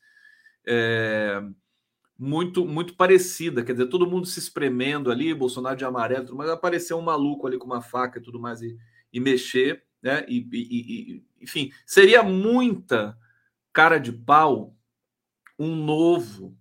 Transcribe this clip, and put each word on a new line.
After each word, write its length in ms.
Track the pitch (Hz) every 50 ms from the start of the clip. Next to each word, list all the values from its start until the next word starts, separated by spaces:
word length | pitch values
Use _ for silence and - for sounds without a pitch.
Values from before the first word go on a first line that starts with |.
| _ _ _ _ _ - _ _ _ _ _ _ _
É, 760 | 117 120 117 113 113 117 113 113 110 107 107 107 104 101 101 104 101 98 - _ _ _ _ _ _ _ _ _ _ _ _
muito, 480 | 127 139 143 160 180 180 180 185 175
muito 300 | - 147 160 175 175 -
parecida, 680 | _ 185 185 190 180 185 - - - 165 170 147 120 117
quer 80 | -
dizer, 160 | 127 120 127 123
todo 180 | 156 180 175
mundo 220 | 175 180 185 180 -
se 120 | - 170
espremendo 720 | 160 - - 156 147 139 127 123 127 135 147 147 139 123
ali, 240 | 117 123 151 160 160
Bolsonaro 420 | 143 127 127 123 131 127 127 135
de 80 | 135 135
amarelo, 420 | 127 127 123 113 113 127 135 127
tudo 120 | 123 123 135
mais, 120 | 147 160
apareceu 480 | 165 165 - 180 175 170 170 - 170 165
um 20 |
maluco 460 | 165 165 160 147 143 143 143 139 - 131
ali 100 | 127 127
com 80 | 123
uma 160 | 123 127 120
faca 380 | 120 - - 123 127 123 123 120
e 20 |
tudo 180 | 117 120 120 117
mais 220 | 117 120 117 117
e, 160 | 117 117 117 - - _ _ _ _ _
e 80 | - 123
mexer, 640 | 127 135 131 123 123 - - 127 127 139 - - _ _ _ _
né? 220 | - 127 139 151 147 -
E, 200 | 123 120 117 120
e, 60 | 120 117
e, 520 | 117 120 120 120 117 - 113 - - - 90
e, 80 | - - _ _ _
enfim, 300 | - - - 165 139 123 - - _
seria 360 | - - 196 196 190 226 240
muita 960 | 220 196 190 185 196 220 240 254 254 240 202 - - - 127 113 104 107 110 - _ _ _ _ _ _ _ _ _ _ _
cara 240 | - 160 165 165 151
de 140 | 131 120
pau 640 | 120 117 117 123 143 156 160 151 127 107 101 - _ _ _ _ _ _ _ _ _ _ _ _ _ _ _ _ _ -
um 180 | 147 160 165
novo 800 | 160 156 151 151 156 165 170 175 151 113 101 101 95 95 95 - _